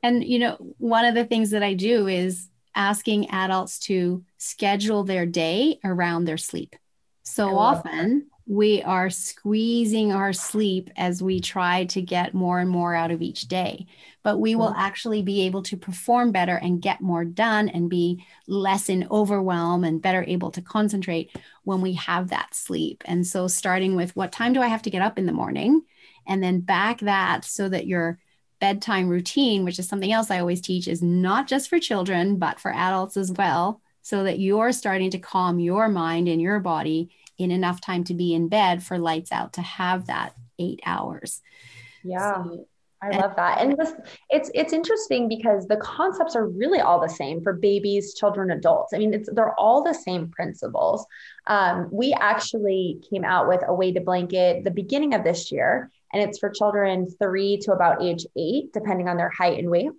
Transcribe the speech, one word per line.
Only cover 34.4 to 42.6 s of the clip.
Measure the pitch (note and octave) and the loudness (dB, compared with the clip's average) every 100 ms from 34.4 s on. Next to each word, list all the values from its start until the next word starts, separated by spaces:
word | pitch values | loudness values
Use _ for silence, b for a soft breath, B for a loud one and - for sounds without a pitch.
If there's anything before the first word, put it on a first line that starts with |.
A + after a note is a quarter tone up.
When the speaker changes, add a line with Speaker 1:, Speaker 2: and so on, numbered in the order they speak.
| F#3+ G#3 A#3 | 2 4 2
Speaker 1:
starting | B3+ G#3+ F#3+ F#3+ | 2 -2 0 0
to | F#3 | -2
calm | - F#3+ F3+ F3 | -2 0 2 2
your | E3+ F#3+ A3 | 2 2 2
mind | F#3+ E3 E3 F3 | 2 0 0 2
and | E3 | 2
your | E3+ G#3 | 2 0
body | F#3 D#3 D3+ D#3+ E3+ b b b | 0 -2 0 -2 -4 b b b
in | F#3 | -2
enough | F3+ F3+ F3+ | 0 0 -2
time | - F3 F3 | -4 -4 -2
to | |
be | F3 F3+ | -2 0
in | E3 E3+ | 0 2
bed | G#3 F#3+ F3 | 2 2 2
for | F3+ F3+ | -4 -4
lights | E3+ D#3+ E3+ | -2 -4 -4
out, | - - | -6 -6
to | - | -8
have | F3+ - F3+ F#3 F#3 | -10 -4 -2 -2 -2
that | - - - - - | -6 -6 -10 -20 -8
eight | F3 - - | -6 -6 -6
hours. | E3+ - - - - B B B B B B | -4 -4 -8 -12 -12 B B B B B B
Speaker 2:
Yeah. | F3+ F3+ G3+ F#3+ | -8 -4 -4 -4
Speaker 1:
So, | F3 E3+ | -6 -12